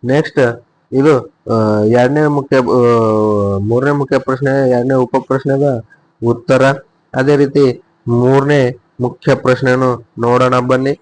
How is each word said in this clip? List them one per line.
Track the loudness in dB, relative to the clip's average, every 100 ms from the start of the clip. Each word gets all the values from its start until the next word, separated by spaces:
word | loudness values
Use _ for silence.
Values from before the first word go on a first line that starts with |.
ನೆಕ್ಸ್ಟ್ | 0 -2 -2 0 0 -2 _ _ _
ಇದು, | 0 2 2 -2
ಆ, | _ -4 -2 0 0
ಎರಡನೇ | 2 2 2 2 0
ಮುಖ್ಯ, | -2 0 -2
ಆ, | 0 2 2 2 2 0 0 0 -2 -2
ಮೂರನೇ | -2 -2 0
ಮುಖ್ಯ | -2 -2 -2
ಪ್ರಶ್ನೆ, | -2 -4 -2 0 2
ಎರಡನೇ | 0 0
ಉಪಪ್ರಶ್ನೆದ | 0 0 -2 -2 -4 -2 0 0 -2 -8 _ _ _ -4
ಉತ್ತರ. | -4 0 2 2 0 -8 _ _
ಅದೇ | -4 0 2
ರೀತಿ | 2 2 0 0 _ _ -4
ಮೂರನೇ | 0 2 2 2 0 0 -4 _ _
ಮುಖ್ಯ | -8 -4 -2
ಪ್ರಶ್ನೆಯನ್ನು | -2 0 -2 0 0 0 -2 -8 -6
ನೋಡೋಣ | 0 2 2 0
ಬನ್ನಿ. | 0 -2 -2 -6